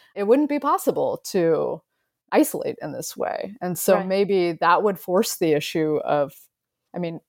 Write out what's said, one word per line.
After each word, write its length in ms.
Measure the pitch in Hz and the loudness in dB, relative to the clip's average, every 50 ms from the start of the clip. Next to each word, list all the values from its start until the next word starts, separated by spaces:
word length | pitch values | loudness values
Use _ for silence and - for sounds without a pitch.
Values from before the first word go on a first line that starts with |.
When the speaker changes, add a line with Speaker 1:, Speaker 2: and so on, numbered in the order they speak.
| _ _ - | _ _ -8
Speaker 1:
it 100 | 196 202 | -4 2
wouldn't 240 | 202 233 277 302 277 | 2 4 4 4 2
be 100 | 294 294 | 0 -2
possible 600 | 277 285 330 392 - - - 151 143 127 - - - - | 0 0 0 0 0 -2 -2 0 -2 -2 -4 -6 -6 -4
to 520 | - 196 170 165 160 147 147 - - 165 _ _ _ _ _ _ _ _ _ - | -2 0 2 2 2 2 0 -2 -4 -8 _ _ _ _ _ _ _ _ _ 0
isolate 460 | - 214 302 - - 151 - 139 131 - - | 2 2 2 2 0 -4 -4 -6 -6 -6 -8
in 100 | 151 135 | -10 -8
this 240 | - - - - | -8 -10 -10 -8
way. 400 | - - - - - - 190 202 - | -6 -6 -4 -4 -6 -8 -10 -10 -8
And 160 | - 180 180 - | -8 -6 -6 -2
so 160 | - - 190 | 2 2 2
Speaker 2:
Right. 100 | 180 190 | 2 2
Speaker 1:
maybe 460 | 190 190 196 202 196 202 190 175 175 170 - | 0 0 0 0 2 2 2 2 0 0 0
that 220 | - 165 175 156 185 | 2 4 4 4 4
would 160 | 214 190 - | 2 0 -2
force 360 | - - 180 185 226 - - | -2 0 2 2 2 0 -2
the 160 | - - 165 151 | 0 2 2 2
issue 460 | 147 147 - - 170 156 156 151 143 - | 2 0 -2 -2 0 0 0 0 -2 0
of, 280 | - 147 147 143 135 - - - _ _ _ _ _ _ _ _ _ - | 0 0 0 0 -2 -4 -12 -20 _ _ _ _ _ _ _ _ _ -8
I 40 | 180 | -6
mean, 220 | 175 170 170 - - | -6 -6 -8 -10 -8